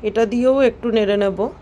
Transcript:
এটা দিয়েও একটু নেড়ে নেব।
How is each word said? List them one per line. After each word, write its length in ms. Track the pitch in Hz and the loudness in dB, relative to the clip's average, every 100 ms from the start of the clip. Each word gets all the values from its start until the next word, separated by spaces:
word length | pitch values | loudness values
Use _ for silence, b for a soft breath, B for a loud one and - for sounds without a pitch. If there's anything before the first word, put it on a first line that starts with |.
| 214 | -4
এটা 160 | 208 226 | -2 0
দিয়েও 320 | 240 254 269 262 | 0 2 4 2
একটু 180 | 233 240 | 0 -2
নেড়ে 260 | 226 208 202 | 0 0 0
নেব। 220 | 202 185 220 - | 0 -2 -6 -6